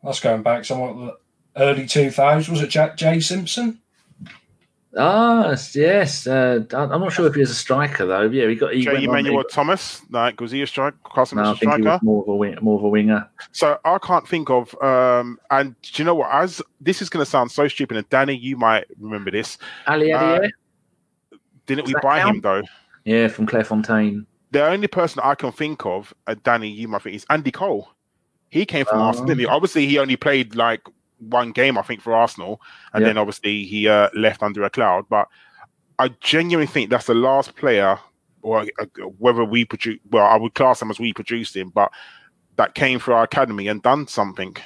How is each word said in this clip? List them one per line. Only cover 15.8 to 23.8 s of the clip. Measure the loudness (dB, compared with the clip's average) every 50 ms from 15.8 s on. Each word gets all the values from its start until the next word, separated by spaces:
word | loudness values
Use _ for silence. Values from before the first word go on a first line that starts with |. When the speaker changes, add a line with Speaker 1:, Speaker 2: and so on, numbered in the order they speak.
| -20
Speaker 3:
do | -12 -6 -4 0
you |
know | 0 0
what? | 0 0 0 0
As, | 0 0 -2 -4 -10 -14 _ _ _
this | -2 -2 -2 -2 -4
is | -8
gonna | -4 -4 -4
sound | 0 2 0 0 0 0
so | -2 -2 0
stupid, | 0 -4 -6 -4 -4 -8
and | -6 _
Danny, | 0 0 2 0 -2
you | -6 -6 -8 -4
might | 0 2 2 2 2 0 _ -18 -18
remember | -14 -10 -10 -8 -8 -4
this. | -4 -4 -6 -6 -12 -16 -18 -18 -18 -8 -4
Speaker 2:
Ali | -2 0 0 2 2 2
Speaker 3:
Uh, | 2 2 2 2 0
Speaker 2:
Adier? | 0 -2 -4 _ _ _ _ _ _ _ _ _ _ _ _ _ _ _ _ _ _ _ _ _ _
Speaker 3:
didn't | -6 -6 -4 -4
Speaker 2:
Does | -4
Speaker 3:
we | -4
Speaker 2:
that | 0 2
Speaker 3:
buy | 2 2 4
him, | 2 2 0 0
Speaker 2:
count? | 0
Speaker 3:
though? | -2 -2 -2 -2 -6 -14 -20 _ _ _ _ _
Speaker 2:
Yeah, | 0 2 2 2 2
from | 0 -2 -4
Clairefontaine. | 0 0 -2 0 0 -2 -4